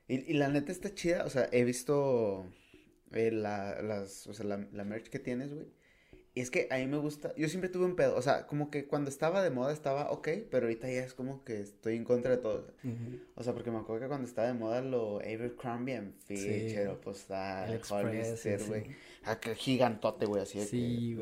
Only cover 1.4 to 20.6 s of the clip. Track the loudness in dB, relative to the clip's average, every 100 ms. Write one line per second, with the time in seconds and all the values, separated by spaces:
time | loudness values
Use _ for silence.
1.4 | 4 6 4 2 2 2 4 4 4 0
2.4 | -6 -14 _ -20 -20 _ -6 2 2 2
3.4 | 0 -2 -2 -4 -2 -4 -6 -10 -12 -6
4.4 | -2 -2 -4 -6 -6 -6 -6 -8 -4 -4
5.4 | -4 -8 -12 -18 _ _ _ -20 -10 -6
6.4 | -2 0 0 0 0 0 -2 -4 -6 -2
7.4 | 0 0 -2 2 2 4 4 4 4 2
8.4 | 2 -2 0 -2 -2 0 0 0 2 4
9.4 | 4 2 0 0 0 0 0 -2 -2 -2
10.4 | 0 2 2 0 -2 -2 -4 -6 -6 -6
11.4 | -6 -6 -6 -6 -2 0 4 4 4 4
12.4 | 2 -2 -4 -8 -6 -4 -6 -8 -12 -6
13.4 | -2 -2 -2 -4 -2 -4 -2 -4 -4 0
14.4 | 0 2 0 0 0 0 0 -2 -4 -4
15.4 | -4 -6 -4 -2 -2 -4 -6 -10 -6 -4
16.4 | 0 0 0 0 0 -2 -8 -10 -6 -4
17.4 | -2 -2 -2 -4 -2 0 0 0 -2 -2
18.4 | -2 -2 -2 -4 -6 -10 -18 -10 -6 -4
19.4 | -4 -2 2 6 4 4 0 2 2 2
20.4 | 0 -2